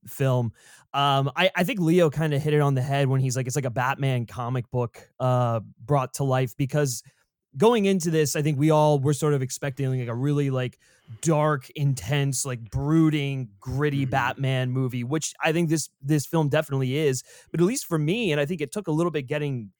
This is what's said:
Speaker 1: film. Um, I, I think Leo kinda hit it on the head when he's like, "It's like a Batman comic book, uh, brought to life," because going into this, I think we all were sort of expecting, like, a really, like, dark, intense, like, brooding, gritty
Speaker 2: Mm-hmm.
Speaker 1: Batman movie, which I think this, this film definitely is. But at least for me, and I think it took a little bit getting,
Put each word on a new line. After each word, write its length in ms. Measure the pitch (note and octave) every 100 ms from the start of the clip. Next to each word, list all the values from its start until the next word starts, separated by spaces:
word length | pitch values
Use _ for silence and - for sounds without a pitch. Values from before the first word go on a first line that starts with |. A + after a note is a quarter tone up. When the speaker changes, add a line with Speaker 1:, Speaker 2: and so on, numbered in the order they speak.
| -
Speaker 1:
film. 460 | - C3+ B2+ A#2 - - - _
Um, 400 | C#3 C#3+ C3+ C#3
I, 160 | - F#3 F3+
I 80 |
think 160 | F3+ A3+
Leo 300 | E3 F3+ D#3+
kinda 280 | D3 D#3+ C#3
hit 160 | D3+
it 60 | D3+
on 140 | C#3+
the 80 | C3+
head 260 | C#3 C#3 C3+
when 120 | C3
he's 160 | C3 A#2+
like, 120 | B2+
"It's 80 | C#3+
like 80 |
a 60 | C3
Batman 560 | A2+ B2+ C#3 C#3 B2 A2+
comic 440 | B2+ A#2+ B2+ A2
book, 400 | B2 A#2+ - - -
uh, 420 | B2+ B2 A#2+ A2+ - -
brought 340 | A2+ C#3+ B2+
to 100 | -
life," 320 | C#3 C3 C3 -
because 460 | C3+ D3+ C#3+ A#2+ - _ _ _ _ C#3
going 280 | G#3+ A#3+
into 260 | G3 F#3+ E3+
this, 240 | D#3+ D3+
I 80 | E3+
think 160 | D3 C3+
we 120 | D3+
all 280 | D3+ D3+ D3
were 140 | C3+
sort 200 | C#3+ D#3
of 80 | C#3+
expecting, 560 | B2+ - C#3+ C3+ C3+ B2+
like, 120 | A#2+
a 60 |
really, 360 | A#2 C#3+ D3 C#3
like, 260 | C3 B2+ - _ _ - A2
dark, 500 | E3 D3+ D3+ C#3+ - -
intense, 680 | C#3+ C3 A#2 C#3+ C#3 B2+
like, 240 | C#3 A#2+ A2+
brooding, 760 | C3 C#3+ D#3+ D#3+ D3+ C#3 C3+ A2+ G2
gritty 420 | B2+ B2+ D3+ C#3
Speaker 2:
Mm-hmm. 80 | C3
Speaker 1:
Batman 600 | C3+ B2 - C3+ C3 B2+
movie, 320 | B2+ C3 B2
which 300 | A#2+ D#3 - -
I 120 | D#3
think 160 | D#3+ E3+
this, 200 | D#3 - _
this 240 | C#3 D3+ -
film 220 | E3 D3
definitely 480 | D3+ D#3 C3+ C3 C#3
is. 260 | D3+ B2+ - - -
But 80 | D#3+
at 60 | F3
least 200 | C4+ -
for 100 | D#3+
me, 360 | D3 A3 G#3
and 80 | D3+
I 40 |
think 160 | C#3+ F3
it 120 | C#3+
took 160 | G#3 G3
a 20 |
little 220 | D#3 F3
bit 160 | D#3 B2+
getting, 420 | D3+ D3 B2+ G2+